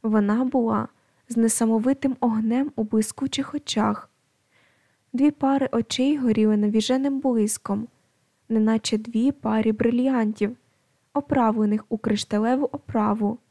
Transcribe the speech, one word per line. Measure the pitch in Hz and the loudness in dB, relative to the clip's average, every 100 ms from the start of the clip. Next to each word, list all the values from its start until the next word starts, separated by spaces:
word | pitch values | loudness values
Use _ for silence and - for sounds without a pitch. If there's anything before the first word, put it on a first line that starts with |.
Вона | 220 214 202 220 262 | 2 2 2 2 0
була | 262 233 220 220 _ _ _ _ | 0 0 -2 -4 _ _ _ _
з | 233 | 0
несамовитим | 226 220 226 226 240 269 269 254 | 0 2 0 2 0 0 -2 0
огнем | 240 220 220 240 285 - | 0 0 0 0 -2 -4
у | |
блискучих | 214 220 214 - 262 - 269 294 | -2 0 0 -4 -6 -4 -6 -8
очах. | - - 220 202 - _ _ _ _ _ _ _ _ _ _ | -6 -2 0 -2 -8 _ _ _ _ _ _ _ _ _ _
Дві | 247 294 | 0 0
пари | 294 269 277 262 | 2 0 0 0
очей | 233 233 - 262 294 | -2 -4 -2 0 2
горіли | 254 220 214 214 | 0 2 4 4
навіженим | 208 220 214 262 277 269 | 2 0 0 0 0 0
блиском, | 269 233 214 - - 202 233 _ _ _ _ _ _ | 0 0 0 -2 -4 -6 -6 _ _ _ _ _ _
неначе | 220 214 220 - 214 | 2 2 2 0 -4
дві | 220 226 254 | -2 0 0
парі | 277 226 220 220 | -2 -2 0 0
брильянтів, | 214 226 240 262 262 214 214 208 247 _ _ _ _ _ | 2 0 2 0 0 -2 -2 -4 -6 _ _ _ _ _
оправлених | 294 285 277 226 220 214 208 - | -8 0 2 2 2 0 0 -4
у | 220 | -6
кришталеву | - 208 - 208 226 254 294 | -2 -2 -2 -2 0 0 -2
оправу. | - - - 214 226 202 233 _ | -6 -6 -2 0 0 -2 -4 _